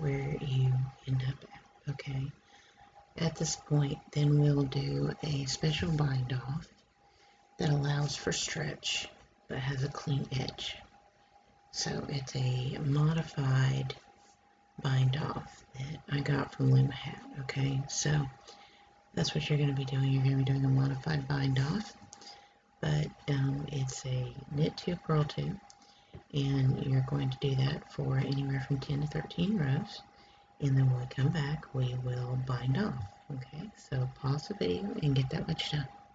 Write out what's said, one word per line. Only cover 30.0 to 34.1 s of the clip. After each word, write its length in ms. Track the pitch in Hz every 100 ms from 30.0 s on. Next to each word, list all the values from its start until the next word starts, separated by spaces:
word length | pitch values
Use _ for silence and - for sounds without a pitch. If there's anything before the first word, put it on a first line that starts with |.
| - - - - _ -
And 160 | 143 135
then 120 | 131
when 120 | 123
we 60 | 123
come 240 | - 139
back, 440 | 170 143 151 -
we 220 | 131 123 123
will 340 | 127 123 123 127 131
bind 320 | 123 127 139
off, 240 | 208 127 98 - -
okay? 340 | 135 127 147 214 - -
So 180 | 131 127